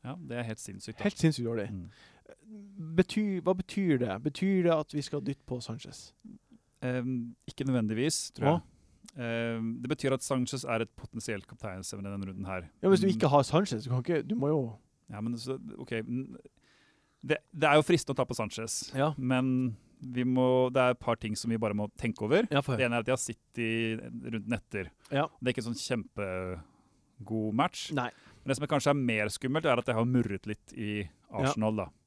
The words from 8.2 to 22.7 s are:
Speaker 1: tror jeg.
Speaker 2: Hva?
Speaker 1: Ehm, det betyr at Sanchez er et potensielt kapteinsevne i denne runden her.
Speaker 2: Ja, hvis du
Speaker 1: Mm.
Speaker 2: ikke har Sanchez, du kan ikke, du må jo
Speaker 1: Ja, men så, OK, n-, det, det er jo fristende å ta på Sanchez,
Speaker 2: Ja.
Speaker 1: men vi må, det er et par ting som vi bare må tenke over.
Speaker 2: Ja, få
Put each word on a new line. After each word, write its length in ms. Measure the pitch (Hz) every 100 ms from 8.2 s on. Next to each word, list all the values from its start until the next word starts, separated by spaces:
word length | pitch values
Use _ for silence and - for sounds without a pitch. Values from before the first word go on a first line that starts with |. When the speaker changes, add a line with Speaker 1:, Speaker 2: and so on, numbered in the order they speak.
| - -
Speaker 1:
tror 120 | 139
jeg. 100 | 165
Speaker 2:
Hva? 640 | - _ _ _ - -
Speaker 1:
Ehm, 460 | 117 117 117 117 113 120
det 80 | 120
betyr 240 | 151 135 131
at 80 | -
Sanchez 400 | 131 123 135 127
er 180 | 113 110
et 60 | -
potensielt 480 | - 117 - 104 -
kapteinsevne 600 | - 107 92 92 101 98
i 40 | 98
denne 120 | 98
runden 180 | 95 95
her. 180 | 92 87 _
Speaker 2:
Ja, 80 | 185
hvis 120 | 190
du 60 | 190
Speaker 1:
Mm. 60 | 175
Speaker 2:
ikke 140 | 151
har 140 | 143
Sanchez, 400 | 135 156 208 113
du 60 | 127
kan 140 | 123
ikke, 240 | 123 165 -
du 80 | 120
må 120 | 139
jo 280 | 156 123 107 _ _ _
Speaker 1:
Ja, 80 | 104
men 120 | 110 120
så, 240 | 120 131 123 -
OK, 140 | 131 117 110
n-, 300 | 120 135 - - _ _ _ _ _ _ _
det, 140 | 131 151 _
det 140 | 165 151
er 60 | 147
jo 60 |
fristende 320 | 151 175 - 135
å 0 |
ta 100 | 127
på 80 | -
Sanchez, 560 | 110 - 113 - - 131
Speaker 2:
Ja. 180 | 147 139
Speaker 1:
men 580 | 127 127 131 127 127 110 _ _
vi 220 | 135 123
må, 480 | 123 127 127 127 127
det 80 | 131
er 80 | 127
et 80 | 123
par 160 | - 117
ting 180 | 110 104
som 160 | 120
vi 60 | 113
bare 160 | 110 104
må 160 | 104 -
tenke 260 | 120 110
over. 240 | 110 156 226
Speaker 2:
Ja, 120 | 143
få 100 | 139